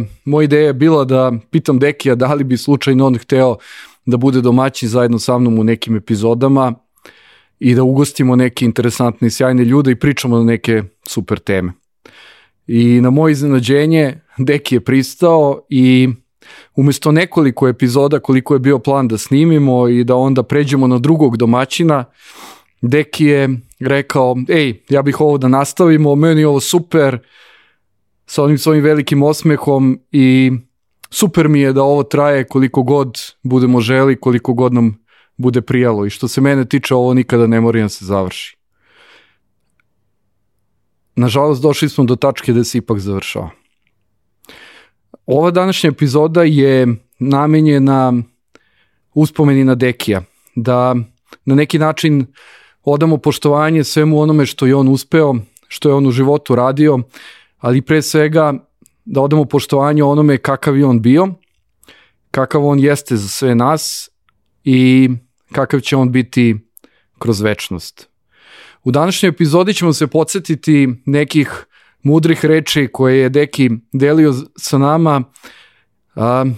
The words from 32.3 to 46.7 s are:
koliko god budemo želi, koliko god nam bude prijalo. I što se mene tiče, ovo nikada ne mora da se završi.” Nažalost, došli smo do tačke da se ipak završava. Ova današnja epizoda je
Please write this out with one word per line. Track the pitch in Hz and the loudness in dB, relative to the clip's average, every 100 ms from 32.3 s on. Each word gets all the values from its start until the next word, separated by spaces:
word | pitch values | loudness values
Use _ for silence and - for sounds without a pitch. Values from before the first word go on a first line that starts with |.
| 139 | 0
koliko | 127 131 131 139 | -2 0 0 0
god | 123 143 131 - - - | 0 0 -2 -8 -18 -10
budemo | 131 127 127 123 | -2 0 2 2
želi, | 113 131 139 127 | 2 2 2 0
koliko | 127 120 131 | 0 -2 -2
god | 120 127 | -2 0
nam | 123 113 107 _ _ _ - | 0 0 -4 _ _ _ -4
bude | 123 120 | -2 -2
prijalo. | - 127 123 107 101 | -2 0 0 0 -4
I | |
što | - 120 | -6 -6
se | - | -2
mene | 139 139 127 | 0 0 -2
tiče, | 139 - 127 | -4 -2 0
ovo | 123 | 0
nikada | 127 117 120 117 | 0 0 0 2
ne | 113 | 2
mora | 117 113 | 0 0
da | 104 | -2
se | - 95 | -6 -6
završi.” | 98 92 - - _ _ _ _ _ _ _ _ _ _ _ _ _ _ _ _ _ _ _ _ _ _ _ _ _ _ - | -4 -4 -8 -18 _ _ _ _ _ _ _ _ _ _ _ _ _ _ _ _ _ _ _ _ _ _ _ _ _ _ -2
Nažalost, | 123 123 151 131 | 0 0 0 0
došli | 147 139 151 | 0 0 -2
smo | - | 0
do | 123 127 | 0 0
tačke | 139 - - | -2 -2 -2
da | 120 | -2
se | 117 123 | 0 -4
ipak | - 101 | -4 -6
završava. | 98 98 - 107 87 - _ _ _ _ _ _ _ _ _ - - - _ _ _ - - | -6 -8 -8 -10 -12 -16 _ _ _ _ _ _ _ _ _ -20 -20 -20 _ _ _ -14 -4
Ova | 135 170 | 0 0
današnja | 180 185 185 165 | 0 -2 0 -2
epizoda | 135 143 143 160 170 | 0 0 2 2 2
je | 165 147 135 | 2 2 2